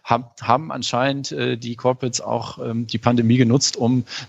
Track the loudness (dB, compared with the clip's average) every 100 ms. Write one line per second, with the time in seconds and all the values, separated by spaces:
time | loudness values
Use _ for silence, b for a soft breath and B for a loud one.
0 | -2 -2 -2 -8 0 0 0 -6 -4 0
1 | 0 -2 -6 -4 -2 -4 -6 -2 0 0
2 | -2 -4 -4 -4 -4 -8 -6 -4 -4 0
3 | 2 4 4 6 6 4 2 0 0 0
4 | -2 B